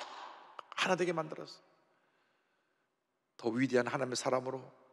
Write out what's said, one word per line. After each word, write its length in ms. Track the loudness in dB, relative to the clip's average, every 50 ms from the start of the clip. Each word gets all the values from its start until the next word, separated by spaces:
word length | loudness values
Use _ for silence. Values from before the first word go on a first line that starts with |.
| 10 6 -12 -12 -12 -14 -14 -16 -20 -20 -20 -20 -20 -8 -4
하나 200 | 0 2 2 4
되게 160 | 4 2 2 0
만들어서 480 | 0 -2 -4 -6 -10 -10 -12 -14 -16 -18 _ _ _ _ _ _ _ _ _ _ _ _ _ _ _ _ _ _ _ _ _ _ _ _ _ _ _ _ _ _ _ _ _ _
더 120 | -6 -2 0
위대한 380 | 2 2 4 4 4 4 4
하나님의 300 | 4 2 0 0 0 -2
사람으로, 520 | 0 2 2 2 2 2 0 -4 -6 -8 -12 -20 -20 -20 -20